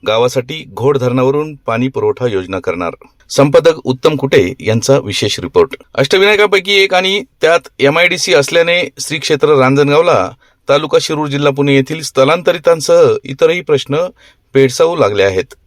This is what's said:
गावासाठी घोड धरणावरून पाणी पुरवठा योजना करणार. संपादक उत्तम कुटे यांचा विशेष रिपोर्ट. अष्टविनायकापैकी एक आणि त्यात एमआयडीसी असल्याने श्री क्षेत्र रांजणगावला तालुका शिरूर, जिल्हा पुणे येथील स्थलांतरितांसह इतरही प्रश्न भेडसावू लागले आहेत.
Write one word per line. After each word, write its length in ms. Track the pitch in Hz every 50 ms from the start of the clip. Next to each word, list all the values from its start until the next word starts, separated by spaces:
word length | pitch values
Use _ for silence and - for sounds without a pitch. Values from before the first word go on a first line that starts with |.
| -
गावासाठी 580 | 95 107 113 120 127 - 135 120 - 156 160 156 - 95
घोड 240 | - 117 139 147 123
धरणावरून 560 | 123 127 120 131 127 135 139 147 151 156 151 143 _
पाणी 220 | - 113 113 123 131
पुरवठा 380 | - 120 107 107 104 - 127
योजना 320 | 123 104 95 92 87 95 92
करणार. 360 | 87 - 87 85 87 82 - _ - _ _ _ _ _
संपादक 500 | - - 135 147 139 170 151 165 160 - -
उत्तम 320 | - 127 127 - 160 156
कुटे 260 | 143 - 139 175 147 95 90 - _
यांचा 380 | 78 98 110 117 - - 135 139
विशेष 400 | - 104 95 - - 104 - -
रिपोर्ट. 360 | 90 82 _ 90 82 80 - - - _ _
अष्टविनायकापैकी 800 | - 135 139 - 190 190 202 214 202 208 208 196 196 180 196 202
एक 220 | 196 190 196 180
आणि 280 | 180 185 190 196 208 254 _ _ _
त्यात 280 | - 156 170 175 _ - _ _
एमआयडीसी 560 | 127 139 139 165 175 175 165 143 - 180 175
असल्याने 460 | 147 139 - 160 170 170 170 175 180 175 - _ -
श्री 180 | - - 160 160
क्षेत्र 400 | - - 160 139 151 151 151 135
रांजणगावला 720 | 131 127 135 139 147 143 143 151 170 175 156 107 92 - - _ _ _ _ _ _ -
तालुका 300 | 139 147 156 147 - 165
शिरूर, 280 | - - 160 151 151 147
जिल्हा 240 | 139 143 143 147 135
पुणे 220 | 139 143 143 139
येथील 280 | 139 131 - 156 160 151
स्थलांतरितांसह 1120 | - _ - 135 139 160 175 165 - 170 175 - 170 170 160 151 - 170 170 165 131 107 - _
इतरही 360 | - 135 - 165 160 170 180
प्रश्न 360 | 160 - 151 135 - - 139 151 175 180 - _ _ _ _ _ _ _ _
भेडसावू 420 | 135 135 131 131 - 160 165 175
लागले 260 | 165 127 101 104 101 95
आहेत. 320 | 98 95 92 87 _ - _ _